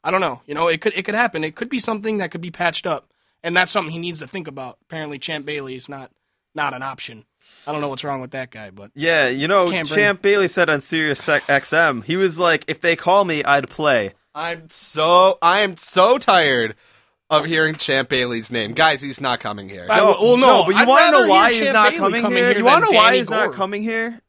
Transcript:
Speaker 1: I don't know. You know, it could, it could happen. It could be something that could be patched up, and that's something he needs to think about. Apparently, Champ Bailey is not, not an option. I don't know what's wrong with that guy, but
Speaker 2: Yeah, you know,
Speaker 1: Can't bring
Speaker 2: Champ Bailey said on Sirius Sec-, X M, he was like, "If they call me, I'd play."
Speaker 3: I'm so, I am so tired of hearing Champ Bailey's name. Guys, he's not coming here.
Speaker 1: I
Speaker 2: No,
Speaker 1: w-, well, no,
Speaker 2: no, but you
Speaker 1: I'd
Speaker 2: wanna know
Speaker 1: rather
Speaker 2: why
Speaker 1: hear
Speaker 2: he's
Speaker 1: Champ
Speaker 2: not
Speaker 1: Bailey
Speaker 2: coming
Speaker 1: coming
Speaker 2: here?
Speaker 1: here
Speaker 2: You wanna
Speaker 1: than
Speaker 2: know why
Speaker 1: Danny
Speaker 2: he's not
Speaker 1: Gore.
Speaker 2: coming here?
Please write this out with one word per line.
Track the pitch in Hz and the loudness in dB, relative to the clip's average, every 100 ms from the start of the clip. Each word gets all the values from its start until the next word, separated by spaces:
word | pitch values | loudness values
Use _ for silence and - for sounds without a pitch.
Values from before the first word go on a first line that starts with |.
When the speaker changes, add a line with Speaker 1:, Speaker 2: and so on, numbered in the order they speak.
Speaker 1:
I | - | -2
don't | 185 | -2
know. | 175 123 - | -2 -6 -10
You | |
know, | 147 170 | -2 -2
it | 165 | 0
could, | 220 170 | -4 -4
it | |
could | 190 214 | -6 -2
happen. | 233 160 | -2 -2
It | 156 - | -6 -8
could | 240 | -8
be | 254 | -6
something | - 214 220 214 | -4 -4 -4 -4
that | 185 | -6
could | 175 | -8
be | 175 | -14
patched | - 175 160 185 | -4 -4 -2 -6
up, | 151 _ _ _ _ | -6 _ _ _ _
and | 170 175 | -4 -2
that's | 180 | 0
something | 208 160 | -2 -4
he | 165 | -8
needs | 175 160 | -10 -12
to | 131 | -12
think | 196 156 | -12 -12
about. | 139 127 - | -14 -16 -16
Apparently, | _ 160 151 143 | _ -14 -12 -12
Champ | 151 156 | -10 -10
Bailey | 143 151 135 | -8 -10 -10
is | 131 123 | -14 -16
not, | 139 131 _ _ _ _ | -18 -20 _ _ _ _
not | 151 143 | -6 -6
an | 127 | -6
option. | 135 131 - 113 _ _ _ _ - | -12 -12 -16 -18 _ _ _ _ -10
I | |
don't | 151 | -6
know | 147 | -6
what's | 131 | -6
wrong | 147 135 | -8 -8
with | 127 | -10
that | 135 127 | -12 -12
guy, | 110 104 | -16 -20
but | 95 101 | -20 -20
Speaker 2:
Yeah, | 139 160 160 131 | -4 0 2 0
you | 131 151 | -2 0
know, | 196 180 | 2 2
Speaker 1:
Can't | 180 147 | -2 -2
bring | 170 | 0
Speaker 2:
Champ | 208 196 | 0 0
Bailey | 202 202 185 | 0 2 0
said | 190 165 | 0 0
on | 147 | 0
Sirius | - 165 156 135 | -2 -4 -2 -2
Sec-, | - 147 - | 0 -2 2
X | 139 - | -2 0
M, | 156 165 123 | 0 2 0
he | 104 175 | -6 0
was | 190 160 | 0 0
like, | 175 156 - | 0 0 -4
"If | 151 | -4
they | 170 | -2
call | 165 - 196 | 0 2 2
me, | 190 151 | 2 -2
I'd | 135 143 135 | 0 0 0
play." | - 151 123 98 _ _ 147 | -2 0 2 -2 _ _ -10
Speaker 3:
I'm | 165 170 160 | -10 -10 -14
so, | - - 151 156 180 185 180 | -16 -10 -4 2 6 4 4
I | 170 190 | 2 2
am | 202 170 | 0 -4
so | - - 196 254 | -4 2 4 4
tired | - 190 151 127 110 107 _ _ _ _ _ | 2 2 4 0 -2 -6 _ _ _ _ _
of | 156 | -2
hearing | 151 165 156 | 0 0 0
Champ | 156 - 135 123 | -2 -2 -2 0
Bailey's | 131 123 117 110 | -2 -2 -4 -6
name. | 123 107 | -6 -6
Guys, | 117 160 139 | 2 2 2
he's | 139 127 | -6 -8
not | 139 120 | -4 -4
coming | 110 104 98 | -6 -10 -14
here. | 98 - | -16 0
Speaker 1:
I | - | 4
Speaker 2:
No, | 214 | 4
Speaker 1:
w-, | - 220 | 4 4
well, | 247 | 6
no, | 254 | 6
Speaker 2:
no, | 226 | 6
but | 170 | 4
you | 208 | 2
Speaker 1:
I'd | 233 | 6
Speaker 2:
wanna | 277 339 | 6 6
know | 294 | 6
Speaker 1:
rather | 226 | 6
Speaker 2:
why | 190 226 | 6 4
Speaker 1:
hear | 233 | 2
Speaker 2:
he's | 269 | 2
Speaker 1:
Champ | |
Speaker 2:
not | 233 208 | 4 2
Speaker 1:
Bailey | - | 2
Speaker 2:
coming | 196 226 | -2 0
Speaker 1:
coming | 220 240 | 0 0
Speaker 2:
here? | 240 | 2
Speaker 1:
here | 202 | 2
Speaker 2:
You | |
wanna | 233 311 440 | 4 4 4
Speaker 1:
than | |
Speaker 2:
know | 359 | 4
why | 226 | 4
Speaker 1:
Danny | 254 | 2
Speaker 2:
he's | 233 | 0
not | 220 202 | -2 -4
Speaker 1:
Gore. | |
Speaker 2:
coming | 151 190 202 | -4 -6 -4
here? | 220 226 226 233 | -4 -4 -6 -10